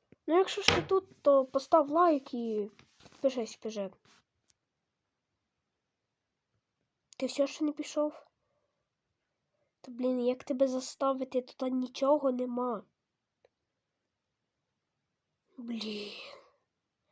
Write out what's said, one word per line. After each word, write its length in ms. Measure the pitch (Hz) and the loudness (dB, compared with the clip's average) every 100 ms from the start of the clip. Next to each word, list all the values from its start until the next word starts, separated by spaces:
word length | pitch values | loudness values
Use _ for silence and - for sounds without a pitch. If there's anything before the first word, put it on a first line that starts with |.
| _ - - | _ -10 2
Ну, 120 | 339 | 4
якщо 240 | 381 - | 4 2
ще 200 | 392 359 | 2 2
тут, 400 | - 381 - - | 2 -2 -2 0
то 220 | 285 277 | 4 4
постав 460 | 262 269 - 330 285 | 4 -2 4 4 4
лайк 440 | 311 349 294 269 | 4 4 4 0
і 360 | 240 233 214 208 - - _ - - | -6 -4 -4 -6 -10 -20 _ -20 -2
пишись, 360 | 269 262 220 - | -2 -2 -6 -8
пиши. 340 | 220 214 190 - _ _ _ _ _ _ _ _ _ _ _ _ _ _ _ _ _ _ _ _ _ _ _ _ _ _ _ _ _ _ _ - | -10 -8 -8 -12 _ _ _ _ _ _ _ _ _ _ _ _ _ _ _ _ _ _ _ _ _ _ _ _ _ _ _ _ _ _ _ -6
Ти 100 | 262 | -4
все 200 | - 277 | 0 -2
ще 180 | - | 0
не 80 | 302 | -4
пішов? 540 | 294 294 302 302 - - _ _ _ _ _ _ _ _ _ _ _ _ _ _ _ | -4 -6 -2 -2 -4 -20 _ _ _ _ _ _ _ _ _ _ _ _ _ _ _
Та, 120 | - | -16
блін, 280 | 240 254 254 | -4 -2 0
як 240 | 240 254 | 0 -2
тебе 240 | - 254 269 | -4 0 0
заставити? 760 | 254 262 - 269 262 262 254 | 0 -6 -2 -2 -2 -2 -4
Тут 300 | 247 - 262 | -6 -6 -4
нічого 600 | 254 247 - 269 294 277 | -2 -4 -2 2 4 2
нема. 500 | 247 247 240 247 208 - _ _ _ _ _ _ _ _ _ _ _ _ _ _ _ _ _ _ _ _ _ _ _ _ _ _ - | -2 -4 -4 -4 -6 -10 _ _ _ _ _ _ _ _ _ _ _ _ _ _ _ _ _ _ _ _ _ _ _ _ _ _ -16
Блін. 560 | 233 226 214 208 208 - - - - _ _ _ _ _ _ | -10 -8 -6 -8 -10 -14 -18 -20 -20 _ _ _ _ _ _